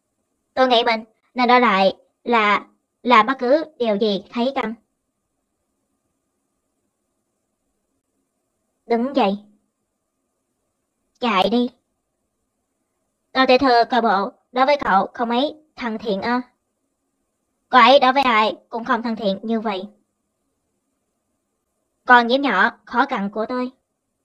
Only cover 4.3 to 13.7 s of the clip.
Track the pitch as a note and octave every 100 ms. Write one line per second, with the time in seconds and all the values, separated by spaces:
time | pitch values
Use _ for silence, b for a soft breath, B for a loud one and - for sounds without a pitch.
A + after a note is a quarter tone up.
4.3 | A#3+ A#3+ C4+ A3 A#3 _ _ _ _ _
5.3 | _ _ _ _ _ _ _ _ _ _
6.3 | _ _ _ _ _ _ _ _ _ _
7.3 | _ _ _ _ _ _ _ _ _ _
8.3 | _ _ _ _ _ - A#3 B3+ C#4 G#3
9.3 | G3+ - _ _ _ _ _ _ _ _
10.3 | _ _ _ _ _ _ _ _ _ A#3+
11.3 | G3 G3 A#3 B3 - _ _ _ _ _
12.3 | _ _ _ _ _ _ _ _ _ _
13.3 | B3+ B3+ B3 C4+